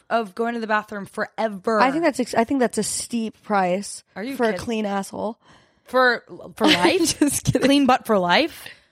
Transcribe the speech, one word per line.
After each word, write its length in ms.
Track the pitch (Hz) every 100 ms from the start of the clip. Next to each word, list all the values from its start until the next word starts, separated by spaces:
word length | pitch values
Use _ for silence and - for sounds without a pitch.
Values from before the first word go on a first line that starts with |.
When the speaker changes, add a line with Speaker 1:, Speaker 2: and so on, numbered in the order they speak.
| -
Speaker 1:
of 240 | 226 220
going 180 | 180 233
to 80 | 233
the 60 | 220
bathroom 400 | 214 208 208 190
forever. 720 | - - - 220 202 185 220
Speaker 2:
I 100 | 247
think 120 | 285
that's 160 | 330 254
ex-, 140 | 247
I 100 | -
think 160 | 226 277
that's 160 | 240 -
a 60 |
steep 580 | 202 - - 233 220 -
price 600 | - 208 185 185 202 - - -
Speaker 1:
Are 60 |
you 140 | 226 269
Speaker 2:
for 60 |
a 40 | 233
Speaker 1:
kidding? 120 | 180 -
Speaker 2:
clean 200 | 226 208
asshole. 520 | 196 196 - 202 233 _ _ _ _
Speaker 1:
For, 400 | - 254 254 233 - 175 190 -
for 80 |
Speaker 2:
<laughs> 20 | 302
I'm 60 |
Speaker 1:
life? 440 | 311 330 359 330 -
Speaker 2:
just 260 | 294 -
kidding. 180 | - 262
Speaker 1:
Clean 240 | 254 277 269
butt 180 | 262
for 140 | - 214
life? 480 | 175 180 311 - - - _